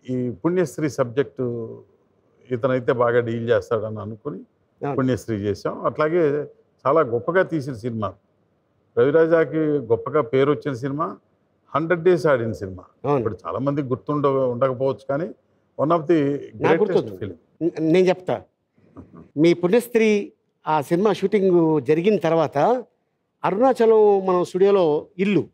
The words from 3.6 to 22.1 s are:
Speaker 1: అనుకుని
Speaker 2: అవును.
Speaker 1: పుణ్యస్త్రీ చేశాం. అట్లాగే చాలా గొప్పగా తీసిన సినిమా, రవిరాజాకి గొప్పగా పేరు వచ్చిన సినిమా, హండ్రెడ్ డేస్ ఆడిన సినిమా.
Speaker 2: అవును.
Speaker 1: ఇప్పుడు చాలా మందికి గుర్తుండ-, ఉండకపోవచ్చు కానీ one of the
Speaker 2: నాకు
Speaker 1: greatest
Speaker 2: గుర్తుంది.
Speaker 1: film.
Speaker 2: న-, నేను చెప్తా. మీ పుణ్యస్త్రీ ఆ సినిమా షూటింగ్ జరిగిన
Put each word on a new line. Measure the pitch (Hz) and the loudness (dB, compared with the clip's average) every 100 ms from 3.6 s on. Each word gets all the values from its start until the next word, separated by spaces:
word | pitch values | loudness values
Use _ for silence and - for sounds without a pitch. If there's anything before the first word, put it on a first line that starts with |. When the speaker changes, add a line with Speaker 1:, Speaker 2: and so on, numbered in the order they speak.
| - 110 110 107 | 0 -4 -4 -8
Speaker 1:
అనుకుని | 101 110 147 180 | -12 -12 -12 -14
Speaker 2:
అవును. | 254 _ _ _ 143 135 | -18 _ _ _ -6 -2
Speaker 1:
పుణ్యస్త్రీ | 131 120 - 110 | 0 -2 -4 -4
చేశాం. | 104 98 156 208 | -4 -4 -6 -4
అట్లాగే | 175 127 156 175 156 147 143 _ _ _ 131 | -6 -2 0 2 0 -2 -6 _ _ _ 0
చాలా | 160 | 2
గొప్పగా | 139 117 113 175 | 2 -2 -2 0
తీసిన | 185 165 135 | 0 -2 -6
సినిమా, | 123 120 113 101 92 _ _ _ _ _ _ _ - | -8 -8 -6 -8 -10 _ _ _ _ _ _ _ 0
రవిరాజాకి | 127 160 165 165 147 156 | 2 4 4 4 2 0
గొప్పగా | 156 147 113 117 - 143 | 0 -2 0 -2 0 -2
పేరు | 147 131 139 | 0 0 2
వచ్చిన | 147 147 | 0 -4
సినిమా, | 127 135 143 175 202 _ _ _ _ _ | -6 -6 -6 -8 -10 _ _ _ _ _
హండ్రెడ్ | 139 160 180 | -4 -2 0
డేస్ | 170 175 160 | 2 2 2
ఆడిన | 131 117 | 2 0
సినిమా. | 104 98 95 - _ | -6 -10 -12 -18 _
Speaker 2:
అవును. | 131 143 | -2 -2
Speaker 1:
ఇప్పుడు | 113 110 82 | -2 -6 -8
చాలా | 95 | -4
మందికి | 139 143 135 | -4 -4 -4
గుర్తుండ-, | 127 - 147 143 | -6 -4 -2 0
ఉండకపోవచ్చు | 135 127 120 135 127 135 135 - | 0 -2 -2 -2 -2 -4 -4 -6
కానీ | 143 190 - _ _ _ - | -6 -6 -12 _ _ _ -6
one | 139 | 0
of | 170 156 | 0 2
the | 165 139 143 - 107 | 2 2 -4 -10 -4
Speaker 2:
నాకు | 160 165 | 0 2
Speaker 1:
greatest | 202 175 113 | 2 0 -2
Speaker 2:
గుర్తుంది. | 92 | -10
Speaker 1:
film. | 95 - _ _ | -12 -12 _ _
Speaker 2:
న-, | 160 - 160 | -6 -2 2
నేను | 175 185 | 4 4
చెప్తా. | 180 - 113 - _ _ _ _ - - - - 139 | 0 -4 -6 -8 _ _ _ _ -20 -20 -20 -12 2
మీ | 165 | 4
పుణ్యస్త్రీ | 170 175 233 233 226 220 208 202 _ _ _ - | 4 2 0 2 2 2 2 -2 _ _ _ -2
ఆ | 156 | -2
సినిమా | 135 170 214 | 0 0 2
షూటింగ్ | 185 190 214 190 175 165 156 | 0 0 2 4 4 4 2
జరిగిన | 123 156 180 | 2 2 2